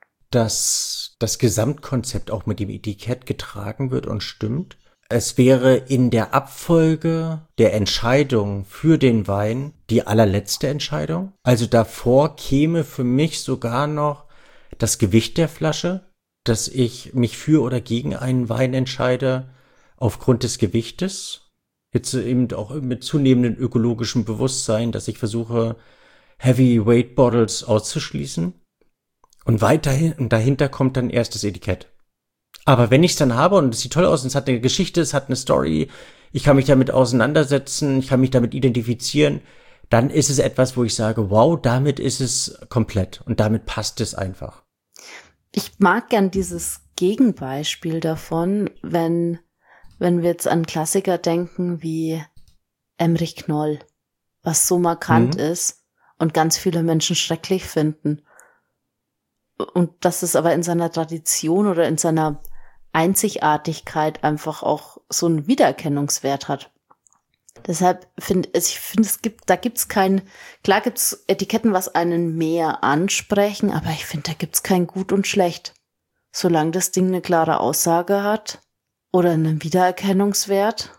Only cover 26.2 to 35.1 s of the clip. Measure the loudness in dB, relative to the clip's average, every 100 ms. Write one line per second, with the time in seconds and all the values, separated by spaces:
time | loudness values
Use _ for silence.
26.2 | _ -2 2 4 6 4 4 4 2 2
27.2 | 4 4 2 0 0 0 0 -6 -6 -8
28.2 | -8 -6 -6 -8 _ _ _ _ _ _
29.2 | _ _ 0 2 4 2 2 0 0 0
30.2 | 0 2 2 2 0 0 0 0 -2 0
31.2 | -2 -4 -6 -4 -6 -6 -8 _ _ _
32.2 | _ _ _ -4 4 4 6 6 4 2
33.2 | 0 2 4 4 4 0 -2 2 2 2
34.2 | 0 -4 -2 0 0 0 0 0 0